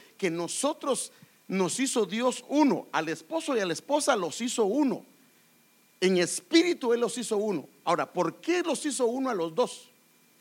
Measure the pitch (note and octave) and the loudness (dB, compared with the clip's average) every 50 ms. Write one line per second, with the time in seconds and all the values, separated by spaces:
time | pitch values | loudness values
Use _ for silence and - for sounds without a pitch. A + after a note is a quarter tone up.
0 | - - _ - G3 F3 E3 E3+ E3+ D#3 - - - C#4+ D#4+ - - C#4+ B3 - | -18 -20 _ -4 -2 -2 -2 -2 -4 -6 -4 -2 0 -2 -2 -2 -2 -2 -2 -2
1 | - - - - - - _ _ _ - F#3 F#3+ F#3 D#3+ - - C4 C4 - B3 | -4 -8 -12 -20 -20 -20 _ _ _ -4 0 0 0 0 0 -2 -2 0 0 0
2 | G#3+ E3+ F#3+ A3+ B3 B3+ - - - - C4+ D4 D4+ C4+ F#3 A#2+ - - - D3+ | 0 0 0 0 0 0 -2 -2 -6 0 4 4 6 6 4 2 -2 -2 -2 -2
3 | D#3+ D#3 D#3 - - - D#4+ E4 D#4+ D4+ C4+ A3 G3 F3+ D#3+ - - - C#4 D4+ | -2 -2 -4 -8 -8 -6 -6 -4 -2 0 0 0 0 -2 -4 -4 -2 0 0 2
4 | C#4+ D4 C4+ G#3 F3 D#3 - - A3+ B3+ - - A3 F#3+ A3 D4 D4+ C4 F3+ - | 2 2 2 2 0 -4 -4 -4 -6 -4 0 0 0 2 2 2 2 2 0 -2
5 | - - _ _ _ _ _ _ _ _ _ _ _ _ _ _ _ _ _ - | -6 -14 _ _ _ _ _ _ _ _ _ _ _ _ _ _ _ _ _ 0
6 | F3+ F#3 F#3+ F3 F3 D#3+ - - - - D#4 E4+ F4+ F4 - - - A#3 A#3+ A#3 | 2 4 4 4 2 0 -2 -6 -2 2 4 4 4 4 0 -2 0 0 0 2
7 | A#3+ G#3+ - B3 A3 - A3 G3+ G#3 G#3+ F#3+ C#3+ A#2 - - _ - D#3 F3 D3+ | 0 -2 -4 -4 -6 -2 -2 -2 0 0 -2 -4 -6 -8 -16 _ -2 0 0 0
8 | C#3 - - F3 F3 E3 D#3+ - - D#4 F4 F4+ E4+ E4 C4+ - - D4+ B3+ - | 0 -2 -2 -2 -2 -2 -2 -6 -2 -2 0 0 0 -2 -2 -2 -4 -4 -2 0
9 | B3+ A3+ A#3+ C4+ C4+ B3+ A#3 F3+ E3 E3+ D#3+ G3 B3 G3 - - - - _ _ | 0 0 0 0 -2 -2 -2 -2 -4 -4 0 -2 -2 -2 -2 -10 -20 -20 _ _
10 | _ _ _ _ _ _ _ _ | _ _ _ _ _ _ _ _